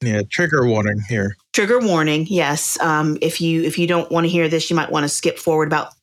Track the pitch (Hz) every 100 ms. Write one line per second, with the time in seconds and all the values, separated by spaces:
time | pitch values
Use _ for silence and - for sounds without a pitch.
0 | 117 104 101 - 170 151 120 110 104 104
1 | 101 113 98 98 _ - 202 247 226 165
2 | 156 151 160 185 143 147 - - 165 151
3 | 156 151 160 - 165 165 160 160 170 170
4 | 160 165 165 175 160 165 - 170 147 156
5 | 147 - 170 - - 156 156 156 - -